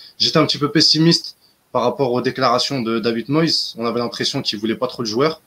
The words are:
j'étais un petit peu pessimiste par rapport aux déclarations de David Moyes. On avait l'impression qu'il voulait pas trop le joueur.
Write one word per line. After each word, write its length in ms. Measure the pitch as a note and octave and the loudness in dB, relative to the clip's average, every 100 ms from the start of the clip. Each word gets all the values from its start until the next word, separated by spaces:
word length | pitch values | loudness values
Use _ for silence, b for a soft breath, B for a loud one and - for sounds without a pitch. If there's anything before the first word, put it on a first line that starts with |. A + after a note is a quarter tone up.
| B B | B B
j'étais 200 | - E3 | 0 2
un 80 | C#3+ | 2
petit 120 | C3 | 0
peu 120 | C#3+ | 0
pessimiste 680 | D#3+ - D#3 D#3+ E3 - - b b _ | 2 4 4 4 4 -2 -18 b b _
par 100 | B2 | 0
rapport 300 | A#2+ A#2+ B2+ | 0 0 0
aux 80 | B2 | 0
déclarations 600 | B2 B2+ C3 D3+ - C#3 | -2 0 2 2 0 -2
de 180 | A2+ A2+ | -2 0
David 300 | A2+ A#2 A#2 | 0 -2 0
Moyes. 460 | D3+ E3 - - - | 0 2 0 -4 -6
On 80 | |
avait 140 | A#2 A#2 | -4 -2
l'impression 440 | A#2 - B2 C#3 | -4 -4 -4 -4
qu'il 160 | - G#2 | -6 -4
voulait 180 | A2 G#2+ | -2 -2
pas 100 | B2 | -4
trop 160 | - | -4
le 60 | A2+ | -6
joueur. 340 | A2 D#3 E3 | 0 0 -2